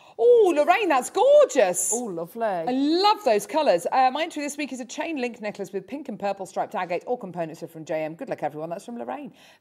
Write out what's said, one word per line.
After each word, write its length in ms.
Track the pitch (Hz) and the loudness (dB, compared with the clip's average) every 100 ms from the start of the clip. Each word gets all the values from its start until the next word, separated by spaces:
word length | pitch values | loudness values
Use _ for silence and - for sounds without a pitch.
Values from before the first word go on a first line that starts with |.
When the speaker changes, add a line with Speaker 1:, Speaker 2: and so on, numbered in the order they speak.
| - - | -14 2
Speaker 1:
Oh, 340 | 466 480 381 | 6 8 6
Lorraine, 360 | 294 294 381 392 | 4 4 4 4
that's 180 | 269 247 | 0 0
gorgeous. 840 | 370 508 587 523 277 185 175 - | 2 6 8 6 4 2 2 -2
Speaker 2:
Oh, 120 | 240 | -4
lovely. 400 | 240 170 170 226 | -4 -8 -10 -4
Speaker 1:
I 260 | 226 180 165 | -4 -2 -2
love 540 | 262 285 339 403 427 | 0 2 2 2 2
those 220 | 254 208 - | 2 0 0
colours. 400 | 311 277 175 - | 0 2 2 2
Uh, 200 | 269 254 | 2 2
my 100 | 277 | 0
entry 200 | 339 302 | -6 -6
this 160 | 285 - | -8 -8
week 120 | 294 | -8
is 80 | 247 | -10
a 60 | |
chain 320 | 247 - 320 302 | -12 -8 -8 -6
link 240 | 240 220 | -6 -6
necklace 320 | 208 196 190 | -10 -8 -8
with 140 | 196 180 | -10 -10
pink 240 | 277 269 | -14 -12
and 80 | 202 | -8
purple 240 | 202 196 | -6 -6
striped 300 | 180 202 160 | -8 -8 -6
agate. 280 | 190 180 175 - | -6 -4 -6 -4
All 100 | 247 | -8
components 460 | 190 175 160 156 | -8 -8 -8 -10
are 40 | 165 | -14
from 200 | 160 151 | -14 -6
J 180 | 160 | -4
M. 100 | 156 | -4
Good 140 | 165 262 | -8 -10
luck, 140 | 151 | -6
everyone. 260 | 151 151 160 | -6 -6 -10
That's 160 | 170 | -10
from 140 | - 233 | -12 -12
Lorraine. 340 | 233 277 254 - - _ | -10 -12 -14 -18 -20 _